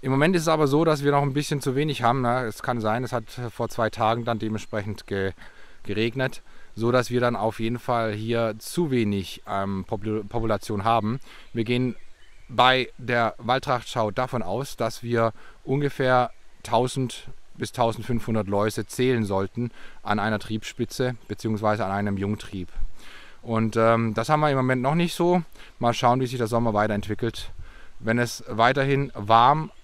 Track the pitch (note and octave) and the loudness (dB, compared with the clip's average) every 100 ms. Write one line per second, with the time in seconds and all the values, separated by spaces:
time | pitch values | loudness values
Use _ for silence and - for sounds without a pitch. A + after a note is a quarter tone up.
0 | C3+ C3+ D#3 F3+ D#3+ D#3+ D3 C#3+ D#3+ D3+ | 2 4 4 4 2 2 4 4 4 4
1 | C#3+ C#3+ C#3+ C3+ D3 D3 C#3 C3 D#3 B2+ | 4 2 2 -2 -2 -2 0 0 0 2
2 | A#2+ B2 A#2+ B2+ A#2+ G#2 - B2 G#2+ A2+ | 2 2 2 0 -2 -6 -4 -2 0 -2
3 | B2 B2 G#2+ - A#2+ - A#2 - A2 - | -2 -4 -6 -10 -10 -6 -6 0 -2 2
4 | A2 A#2+ A#2 A2+ A2 G#2+ - A2+ G2+ G2+ | 2 2 -2 -2 -2 -4 -4 -4 -4 -8
5 | - G2 F#2+ - - - - - - G2+ | -4 -2 -2 -4 -18 -18 -18 -12 -6 0
6 | A2+ B2+ C3 - - - - - A2+ B2+ | 0 0 -4 -4 -14 -16 -14 -2 2 2
7 | B2 B2 B2 A2+ A2 A2 A2+ A#2+ - A#2+ | 2 0 0 0 -2 -2 -4 -4 -2 0
8 | A2+ G#2+ A2 A#2 A2+ G#2+ - - E3 B2+ | 0 -4 -2 0 0 -4 -6 -2 0 2
9 | G#2+ G2+ F2+ - - G2+ G2 G2 F#2 A2 | 2 0 -4 -12 -6 -2 -2 -4 -4 -6
10 | G#2+ G#2+ G2+ A#2 A2 G#2 - G#2 G#2 A#2 | -2 -4 -4 -4 0 -2 -2 -2 2 2
11 | G#2+ C3 - - - A#2 A2+ B2 B2+ - | 2 -4 -8 -18 -8 -4 0 2 0 -4
12 | - - - - - B2 B2+ C3 B2 - | -12 -16 -18 -20 -6 4 6 6 0 -6
13 | A#2+ A#2+ A2+ - A2+ C3 - B2 - B2+ | -2 2 2 -2 0 0 2 -2 -2 -2
14 | G#2+ G2+ B2+ B2 F2+ G#2+ C#3 - A2+ - | 0 0 -2 -2 -2 -4 -4 -4 -4 -4
15 | A#2 A#2 A2+ - - - - C#3 C#3+ - | -2 2 2 0 -16 -14 -2 0 0 2
16 | C3 B2+ A#2+ - - - - A#2 B2 - | 4 4 4 -4 -18 -16 2 4 4 0
17 | B2+ - - - - - A2 - A#2 A2+ | -4 -4 -10 -12 -12 -8 -8 0 0 0
18 | G#2 A#2 A2 A2 G2 G2+ G#2+ G#2+ G#2 - | -2 -2 2 0 2 2 2 0 -6 0
19 | B2+ B2 G#2 G2 G2 - A#2+ - - - | 2 2 2 0 0 -2 -6 -6 -14 -12
20 | G#2 G#2 G#2 G#2+ - G#2+ - - A#2 - | -4 0 0 -2 -2 -6 -6 -6 -6 -2
21 | B2+ A#2+ - G#2 A2 G#2+ G#2+ G#2+ G2 G2 | -4 -4 -10 -6 -2 0 2 2 2 0
22 | G#2 G2 G2 G#2 - G2 F2 - - - | 0 0 0 -2 -6 -8 -6 2 2 0
23 | - - - - - A2+ A2 A2 A2+ A#2 | -8 -14 -18 -16 -2 2 2 4 6 6
24 | A2+ G#2+ A#2 D3+ D3+ C3+ B2+ C3 C3 D#3+ | 2 0 2 2 4 2 2 2 2 2
25 | E3+ - F3 F3+ E3+ - - - A#2+ A2+ | 0 2 2 2 0 -14 -18 -2 0 4
26 | B2+ B2+ B2+ B2 A2+ A#2 A#2+ G#2 G#2+ G#2 | 4 4 0 -2 0 2 2 2 2 0
27 | - G#2 A#2 - - - - - - - | -2 -2 -2 -4 -10 -10 -12 -12 -14 -8
28 | A2 A#2 A#2+ - - A2 A#2 C3+ C3+ C#3 | 0 0 0 -4 -8 2 4 4 2 2
29 | C#3 - G2+ A2+ B2 D3+ D#3 - | 0 -6 4 8 8 4 0 -10